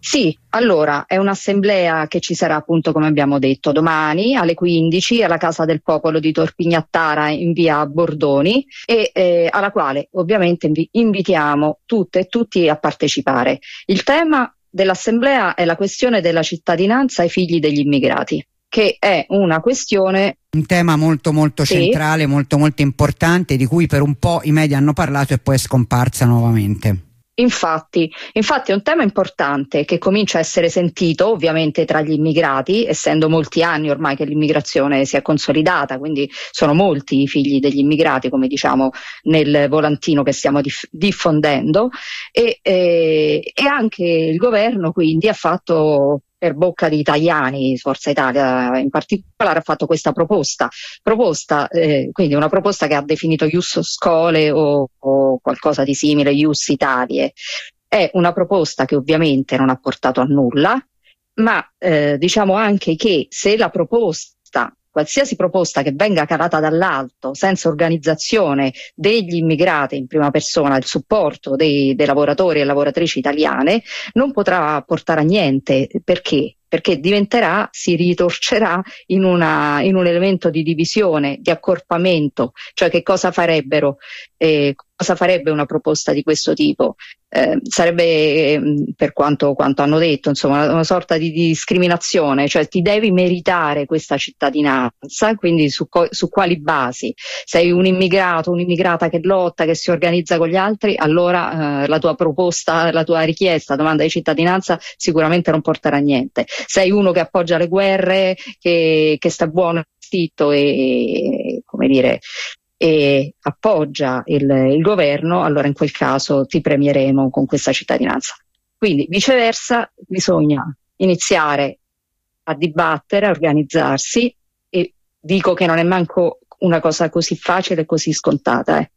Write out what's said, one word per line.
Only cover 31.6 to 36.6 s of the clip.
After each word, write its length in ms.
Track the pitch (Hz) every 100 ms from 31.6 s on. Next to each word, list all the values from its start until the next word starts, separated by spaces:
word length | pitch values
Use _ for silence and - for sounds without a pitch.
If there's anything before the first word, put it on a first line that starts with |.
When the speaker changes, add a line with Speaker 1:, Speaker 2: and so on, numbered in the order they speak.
| 156 139
Speaker 1:
tra 160 | 156 151
gli 100 | 151
immigrati, 760 | 151 160 156 156 135 131 202
essendo 440 | 233 156 - 151 156
molti 340 | 160 151 -
anni 280 | 170 156 151
ormai 260 | 143 156 139
che 80 |
l'immigrazione 800 | 147 151 151 151 147 160 139 139
si 100 | 135
è 80 | 143
consolidata, 760 | - 156 - 160 156 175 143 131
quindi 300 | 147 143 139 - -
sono 240 | -